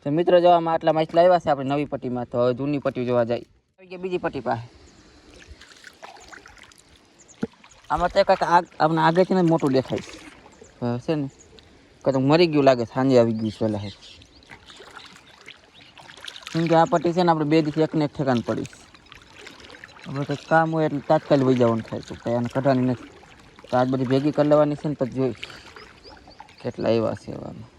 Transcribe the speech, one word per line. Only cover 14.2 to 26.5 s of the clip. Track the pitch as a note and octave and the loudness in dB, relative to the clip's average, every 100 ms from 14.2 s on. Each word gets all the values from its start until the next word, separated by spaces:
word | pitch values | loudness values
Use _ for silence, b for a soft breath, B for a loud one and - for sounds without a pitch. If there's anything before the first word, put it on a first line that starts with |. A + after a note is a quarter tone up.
| - _ _ - - - - - - - - - - - _ _ - - - - - - - | -20 _ _ -20 -20 -20 -20 -20 -20 -20 -20 -20 -20 -20 _ _ -20 -20 -20 -20 -20 -18 -10
કેમ | D#3+ | -4
કે | E3 D#3+ | 2 2
આ | D#3+ | 4
પટ્ટી | E3+ E3+ E3+ | 2 0 0
છે | |
ને | F3 | 2
આપણે | D#3+ D3 | 2 2
બે | D#3+ | 2
દિવસ | D3+ D3+ | 2 -2
એકને | D#3 E3 | -2 0
એક | D3 | -4
ઠેકાણ | - C3+ B2 | -4 -2 -2
પડી. | A2 A2 - - - - _ - - - - - - - - - - | -2 -6 -8 -14 -20 -20 _ -20 -20 -20 -20 -20 -20 -20 -20 -20 -12
આપણે | C#3 | -8
કંઈક | C#3+ C#3+ | -6 -8
કામ | - D#3+ D#3+ | 0 0 2
હોય | D#3+ D#3 | 0 -2
એટલે | C#3+ | -4
તાત્કાલિક | - D#3 - D3 C3 | 0 -2 2 0 2
વહી | B2+ | 2
જવાનું | A#2+ A2+ | 2 0
થાય, | A2+ A2+ | -4 -12
તો | - | -12
કંઈ | F2 - A#2+ | -12 -6 -4
આને | A#2+ | -4
કઢાની | C3+ C3 C3 B2+ | -2 0 0 0
નથી. | B2 - - - - - - | -4 -8 -20 -20 -20 -20 -20
તો | - | -4
આજ | B2+ B2+ | -2 0
બધી | C3 B2+ | -2 0
ભેગી | C3+ D3 | 0 0
કરી | C#3+ D3 | 0 2
લેવાની | D3 D3 D3 | 4 2 0
છે | D#3+ | -6
ને | C#3+ | -4
પછી | B2+ A#2+ | -6 -2
જોઈ | C3 A2+ - - - - - - - - - - - | -4 -4 -14 -20 -20 -20 -20 -20 -20 -20 -20 -20 -20